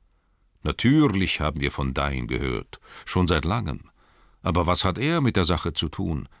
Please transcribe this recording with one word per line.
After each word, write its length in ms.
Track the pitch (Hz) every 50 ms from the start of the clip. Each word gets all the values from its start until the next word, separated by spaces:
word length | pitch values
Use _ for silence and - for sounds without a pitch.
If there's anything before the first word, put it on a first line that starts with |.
| _ _ _ _ _ _ _ _ _ _ _ _ -
„Natürlich 760 | 78 - - - 117 143 156 151 135 95 98 92 82 - -
haben 220 | 78 76 73 78
wir 100 | 69 69
von 220 | - - 71 67 65
Dain 340 | 69 69 71 69 65 58
gehört, 520 | 57 64 57 69 65 60 52 - - - - _ - - - -
schon 220 | - - 92 92
seit 180 | 82 87 85 82
langem. 440 | 87 101 123 104 82 62 - - - _ _ _ _ _ _ _ _ _ _
Aber 240 | - 90 82 90 85
was 200 | 85 90 - -
hat 120 | 95 85
er 240 | 95 123 151 170 165
mit 140 | 139 117 -
der 100 | 101 87
Sache 280 | 82 90 - - 87 78
zu 160 | - - 78
tun?“, 380 | - - 95 87 80 65 - - - _